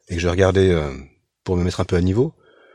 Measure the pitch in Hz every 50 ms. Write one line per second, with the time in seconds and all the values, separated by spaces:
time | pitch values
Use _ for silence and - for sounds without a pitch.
0 | _ - 90 85 85 87 87 92 95 95 92 98 95 95 87 80 76 71 67 67
1 | 67 - _ _ _ _ _ _ - - 90 87 87 90 - - 92 - 92 87
2 | 90 95 95 117 139 160 - _ _ _ _ _ _ _